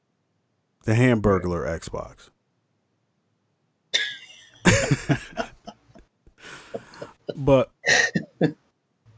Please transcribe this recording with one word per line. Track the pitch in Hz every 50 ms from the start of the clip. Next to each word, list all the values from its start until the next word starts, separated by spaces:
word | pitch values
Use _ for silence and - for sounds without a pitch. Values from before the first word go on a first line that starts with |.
| _ _ _ _ _ _ _ _ _ _ _ _ _ _ _ _ _
The | - 110
Hamburglar | 113 127 127 123 113 101 107 98 92 87 90 87 85 67 69 82 82
Xbox. | - - - - - - - - - - _ _ _ _ _ _ _ _ _ _ _ _ _ _ _ _ _ _ _ _ _ _ _ _ _ _ _ _ _ _ _ _ - - - - - - - - - - - - _ _ -
<laughs> | - - - - - - - - - 143 - - - - - - - - - _ - - _ _ _ _ - - _ _ _ _ _ _ _ - - - - - - - - - - - - - - - _ _ - -
But, | - 139 135 135 131 120 - _ _ - - - - - - - - - - _ - - - - - _ _ _ _ _ _ _ _ _ _ _